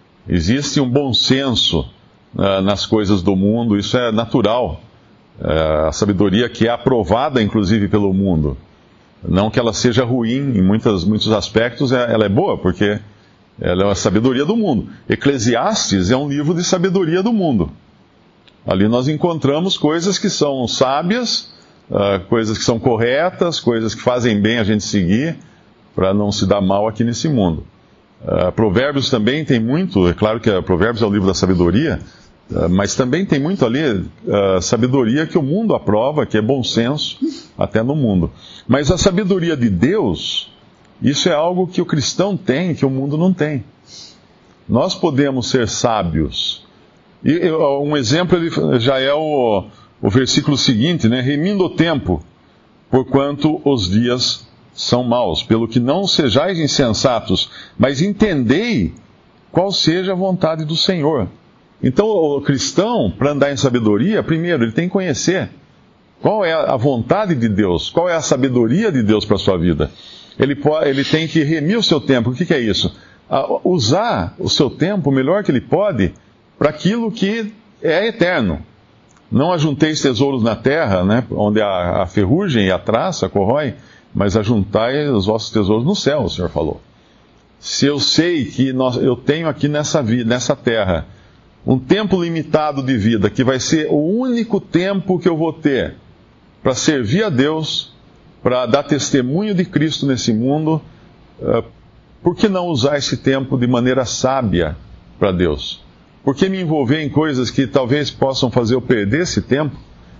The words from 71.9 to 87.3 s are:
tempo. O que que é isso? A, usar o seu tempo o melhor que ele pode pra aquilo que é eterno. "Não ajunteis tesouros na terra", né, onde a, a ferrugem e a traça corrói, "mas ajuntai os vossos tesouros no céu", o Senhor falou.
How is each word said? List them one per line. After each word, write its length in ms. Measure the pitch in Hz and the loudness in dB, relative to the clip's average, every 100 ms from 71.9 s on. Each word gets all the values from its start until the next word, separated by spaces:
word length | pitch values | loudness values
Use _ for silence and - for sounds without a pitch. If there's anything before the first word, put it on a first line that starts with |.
| 147 | 0
tempo. 300 | - 127 117 | 2 2 2
O 40 | |
que 120 | 127 180 | -2 0
que 80 | |
é 60 | 151 | 0
isso? 340 | 110 92 90 - - - - | 0 -2 -4 -6 -20 -20 -6
A, 300 | 131 135 - | -4 -2 -2
usar 720 | - 180 107 170 233 139 87 - | 0 0 2 0 0 -2 -4 -6
o 100 | - | -4
seu 200 | - 131 | 0 0
tempo 400 | - 170 208 147 | 0 -2 0 0
o 40 | |
melhor 300 | 135 135 196 | 0 2 0
que 80 | 180 | 0
ele 100 | 127 | -2
pode 520 | - 156 208 127 87 - _ _ _ - | 0 0 0 0 -2 -4 _ _ _ -2
pra 120 | 147 | -2
aquilo 400 | 147 180 233 226 | 0 -2 -2 -4
que 440 | 226 196 226 208 - _ - | -2 -2 -2 -6 -12 _ -6
é 260 | 165 160 226 | -2 0 0
eterno. 520 | 226 175 175 101 76 - _ _ _ _ _ - | 0 0 0 -2 -4 -10 _ _ _ _ _ -4
"Não 220 | 110 160 | -2 0
ajunteis 480 | 175 151 131 156 151 | 0 0 0 0 0
tesouros 420 | 143 113 139 135 | 0 2 0 0
na 140 | 113 107 | 0 0
terra", 480 | 131 151 127 92 92 | 0 0 0 0 2
né, 200 | 113 - | 0 -2
onde 300 | - 104 107 | -2 0 2
a, 420 | 104 92 87 95 | 0 0 0 0
a 20 | 90 | -2
ferrugem 640 | - 95 160 202 120 92 | 0 0 0 0 0 2
e 40 | |
a 60 | 90 | 0
traça 520 | - 113 180 - 92 | 0 -2 0 -4 -2
corrói, 460 | 101 95 143 147 - - - _ | 0 0 0 -2 -6 -16 -20 _
"mas 220 | - 101 107 | -2 0 0
ajuntai 720 | 104 113 98 101 117 143 147 | 0 0 0 0 0 0 0
os 200 | 110 95 | 0 0
vossos 220 | 110 - | -2 -2
tesouros 360 | 110 98 110 139 | -2 2 0 0
no 100 | 208 | 0
céu", 280 | 139 147 | 0 0
o 60 | 92 | -2
Senhor 200 | - 87 | -4 -4
falou. 320 | - 78 - _ _ _ _ _ | -4 -4 -6 _ _ _ _ _